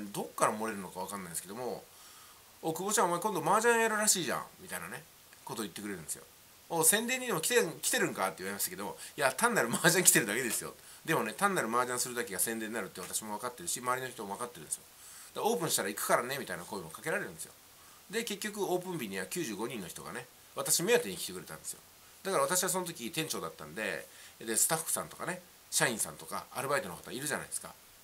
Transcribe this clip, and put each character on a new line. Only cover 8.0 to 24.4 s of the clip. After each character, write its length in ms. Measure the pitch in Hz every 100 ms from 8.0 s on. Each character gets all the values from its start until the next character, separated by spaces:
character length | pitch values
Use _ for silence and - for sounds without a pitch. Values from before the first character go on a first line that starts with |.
| 170
ん 60 | 104
か？」 120 | 95
っ 40 |
て 60 | 95
言 80 | 92
わ 40 |
れ 20 |
ま 60 | 101
し 60 | -
た 40 |
け 80 | 92
ど、 200 | 101 - - -
い 40 |
や、 120 | 139
単 200 | - 240
な 80 | 196
る 80 | 117
麻 200 | - 170
雀 140 | 185
来 80 | -
て 80 | 160
る 60 | 113
だ 80 |
け 80 | 110
で 80 | 123
す 120 | -
よ。 120 | 78 - - - 143
で 100 | 151
も 80 |
ね、 100 | 110
単 220 | 107 202 180
な 60 |
る 80 | 113
麻 120 | 120
雀 180 | 123 123
す 100 | 123
る 60 | 120
だ 100 | 117
け 80 |
が 60 | 90
宣 200 | - 113
伝 100 | 107
に 60 | 113
な 60 |
る 60 | 90
っ 20 |
て 100 | -
私 240 | - -
も 120 | 107 104
分 40 |
か 80 | 123
っ 60 |
て 100 | 123
る 60 | 87
し、 100 | -
周 160 | 123 127
り 60 |
の 80 | 131
人 160 | 113 101
も 100 | 98
分 40 |
か 60 | 120
っ 40 |
て 60 | -
る 40 |
ん 20 | 76
で 60 |
す 40 | -
よ。 80 | - - - - - -
だ 60 |
か 60 | 196
ら、 60 |
「オ 40 | 233
ー 20 |
プ 60 | -
ン 40 |
し 60 | -
た 80 |
ら 60 | 101
行 80 | 107
く 100 | -
か 100 | 160
ら 60 |
ね」 140 | 123 139
み 60 | 98
た 100 | 85
い 20 |
な 60 |
声 180 | 90 101
も 80 | 82
か 120 | -
け 100 | 156
ら 60 | 196
れ 80 | 131
る 60 |
ん 40 | 85
で 60 |
す 40 | -
よ。 80 | - - - - - -
で、 140 | 214
結 160 | 233 202
局 260 | 220 202 165
オ 140 | 180
ー 20 |
プ 80 | 185
ン 80 | 170
日 80 | 110
に 100 | 98
は 60 | 92
九 180 | 180
十 120 | 135 98
五 120 | 117
人 140 | 120
の 60 | 85
人 160 | -
が 100 | 69
ね、 120 | 107 - - - -
私 280 | 139 -
目 100 | 180 240
当 60 |
て 60 | 147
に 80 | 87
来 100 | -
て 60 |
く 60 | 90
れ 60 | -
た 100 | -
ん 40 |
で 60 | -
す 80 |
よ。 60 | - - - - -
だ 80 | 185
か 60 | 175
ら 60 |
私 200 | 139 180
は 60 | 190
そ 100 | 180
の 60 | 175
時 260 | 139 113
店 160 | - 160
長 120 | 107
だ 100 | 85
っ 40 |
た 120 | - 76
ん 100 | 85
で、 320 | 104 76 - - -
で、 160 | -